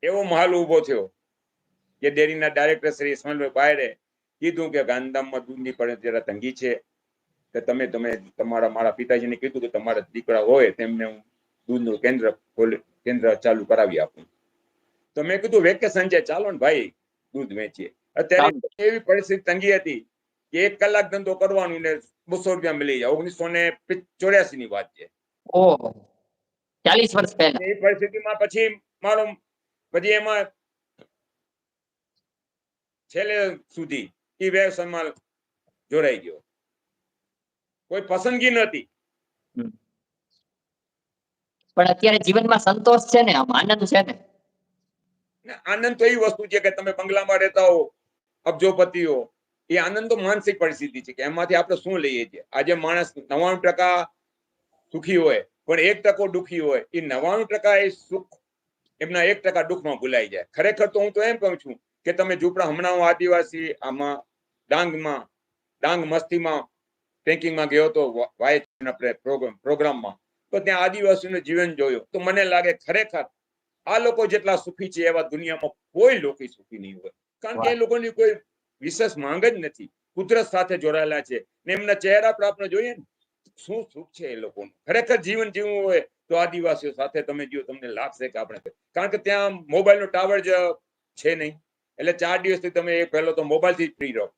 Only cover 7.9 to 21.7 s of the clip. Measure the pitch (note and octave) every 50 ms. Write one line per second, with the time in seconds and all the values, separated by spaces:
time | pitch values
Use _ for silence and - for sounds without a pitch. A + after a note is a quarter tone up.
7.9 | F#2 A#2 A#2 A#2+ C3+ D3+ F#3+ - _ _ A2 A#2 A#2 A2+ A2+ A2 A2 A2+ A2+ A2
8.9 | G2+ - B2 B2 B2 A#2+ A#2 A#2+ A#2+ A#2 - C3+ C3 C3 A#2+ A#2 - A2 A2 A2+
9.9 | A2+ G#2+ G2 _ _ A2+ A2+ - A#2 A2 G#2+ A2 B2+ C#3 B2+ G#2 F#2+ - A#2+ A2+
10.9 | A#2 A2+ A2+ A2 A2 G#2+ _ _ _ _ _ _ _ _ _ - B2+ B2 A#2+ A2+
11.9 | G#2+ G2 - A#2+ C3 B2+ A2 A2 G#2+ _ _ _ _ - A2+ A2+ A2 - _ _
12.9 | _ _ _ B2 B2 A#2+ A2+ A#2 G#2+ - - A#2+ A2+ A2 G2+ - A2 A2+ A2 F#2+
13.9 | F2 D#2+ D2+ - _ - D#2+ _ _ _ _ _ _ _ _ _ _ _ _ _
14.9 | _ _ _ _ _ D3 D3+ E3 F#3 G3 G3 A3+ A#3 G#3+ E3+ E3 G3+ G3 A#3 G#3
15.9 | - F#3+ F#3 F#3+ F3+ E3+ D#3+ - D#3 F3+ G#3 G#3 F#3 D3 B2 D3 D#3+ C#3 A2 F#2
16.9 | _ _ _ _ _ _ _ _ _ C3+ C#3 G2+ G2 G#2+ G#2+ F#2 _ - F#2 -
17.9 | _ _ _ _ _ - E3 D#3+ - - - - - C4 - - _ - G#3 G#3+
18.9 | A3+ A3+ A3 - F#3 G3+ G3 F#3+ F#3+ F#3+ - - F3 F#3 F#3+ G3+ G3 F#3+ F#3+ D#3+
19.9 | C#3 A2+ - _ _ _ _ _ _ _ _ _ - E3 F#3 G3+ G3 - G3+ G#3
20.9 | G#3 G#3 G3+ - G3 G3+ G3 F#3+ F#3 F#3 G3 F#3+ G3 F#3+ F#3 F3